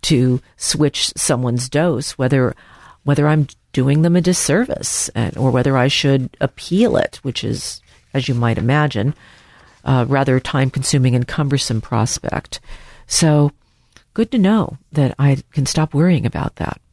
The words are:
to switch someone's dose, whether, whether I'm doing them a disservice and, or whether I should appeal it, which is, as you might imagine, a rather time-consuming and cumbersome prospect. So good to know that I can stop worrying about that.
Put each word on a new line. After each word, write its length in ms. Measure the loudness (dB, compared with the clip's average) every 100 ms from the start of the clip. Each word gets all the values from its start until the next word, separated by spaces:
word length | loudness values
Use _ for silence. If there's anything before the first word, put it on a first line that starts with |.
to 400 | 0 2 2 0 -4 _
switch 560 | -6 0 0 0 -6 -4
someone's 540 | -2 0 0 -2 -2
dose, 420 | 0 0 -2 -6 -4
whether, 360 | 0 2 0 -4 -16 -20 -20 -6
whether 220 | 0 2 2
I'm 200 | 2 0 -6 _
doing 300 | -2 2 2
them 140 | 4 4
a 40 |
disservice 880 | 2 0 0 0 0 -4 -6 -6 -4
and, 240 | -4 -4 0
or 120 | 0
whether 280 | 2 2 2
I 100 | 2
should 480 | 0 2 0 -2 -4
appeal 560 | -6 -6 -4 0 2 2
it, 220 | -2 -6
which 200 | -8 -6
is, 380 | -6 -6 -8 -14 _ _ _
as 160 | -4 -2
you 60 |
might 240 | 0 0 0
imagine, 560 | 0 0 0 0 -4 -4 -14 -20 _ -20 -20 _
a 200 | 0 0
rather 360 | 2 0 2 0
time-consuming 720 | 0 -2 0 -2 -2 2 2
and 120 | 2 0
cumbersome 540 | -2 -2 -2 -2 -4
prospect. 800 | -2 -2 -2 -4 -6 -6 -8 -14 -16 -18 -20 -20 -6
So 460 | 0 2 4 2 -2 _ _ _ -20 _
good 180 | -4 -2
to 60 | 2
know 400 | 2 2 0 -6 _
that 220 | 0 0 2
I 180 | 2 2 -2
can 140 | -4 -2
stop 260 | -2 -2
worrying 320 | 2 2 2
about 320 | 0 -4 -6 -6
that. 240 | -8 -8 _